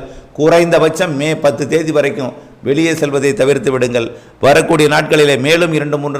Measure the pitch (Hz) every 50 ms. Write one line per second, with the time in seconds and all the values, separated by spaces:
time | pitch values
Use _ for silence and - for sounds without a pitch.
0 | - - - - - - - - 151 160 165 170 175 170 165 156 156 160 160 -
1 | 185 170 147 135 147 156 156 - - 143 - - 147 123 156 160 160 160 143 -
2 | - 135 - 147 131 120 - - - - - - - 123 143 151 165 165 160 160
3 | 156 143 139 143 135 143 139 - 135 135 143 135 110 139 131 127 123 120 120 120
4 | 117 110 - - - - - _ - 135 147 160 160 - 165 151 151 143 147 156
5 | 156 147 160 151 147 143 139 123 131 147 165 170 175 165 156 147 147 147 147 147
6 | 143 143 143